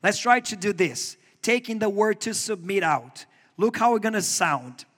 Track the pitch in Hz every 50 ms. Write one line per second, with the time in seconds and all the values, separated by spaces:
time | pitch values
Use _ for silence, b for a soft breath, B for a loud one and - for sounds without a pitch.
0 | - 185 208 - - 240 247 254 247 - 226 196 175 208 202 175 185 160 123 117
1 | - - - b b b b b - - 233 247 240 226 226 220 220 214 202 202
2 | 214 220 208 208 - 226 220 165 - - 220 185 170 180 196 196 175 160 151 131
3 | 117 - - - - b b b b b b - 185 233 233 - 226 240 240 220
4 | 202 220 220 214 180 - - - 190 165 147 135 123 127 123 - - _ _